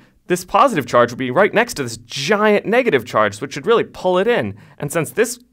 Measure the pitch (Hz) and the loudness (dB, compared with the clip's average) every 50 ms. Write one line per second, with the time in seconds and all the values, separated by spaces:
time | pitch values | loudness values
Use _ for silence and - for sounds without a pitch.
0 | _ _ _ _ _ - 180 175 - - - 202 254 277 226 151 127 - - 120 | _ _ _ _ _ -4 -4 -4 -4 0 2 4 4 4 2 -2 -4 2 4 4
1 | 120 120 123 - 131 123 123 170 214 - - 185 - - - 151 131 120 110 - | 4 4 0 -6 -6 -2 2 2 2 2 2 0 0 0 -4 -8 -8 -8 -8 -12
2 | - - - 139 139 156 214 202 214 214 208 196 - 180 220 254 262 220 160 123 | -14 -12 -10 -8 -2 0 0 2 4 4 2 2 0 0 0 2 2 2 0 0
3 | 107 - - 110 107 104 101 - 139 - - 147 131 202 233 208 180 214 - - | -2 0 0 2 2 2 0 -6 -10 -10 -10 -8 -2 0 0 0 0 -2 -8 -6
4 | - 185 180 180 196 233 240 185 131 131 - - - _ _ - 156 147 - 170 | -2 0 0 2 2 2 0 0 -2 -4 -8 -12 -18 _ _ -10 -10 -6 -4 -4
5 | 151 - - 196 240 240 - - _ _ | -4 -4 -2 -2 -2 -2 -2 -12 _ _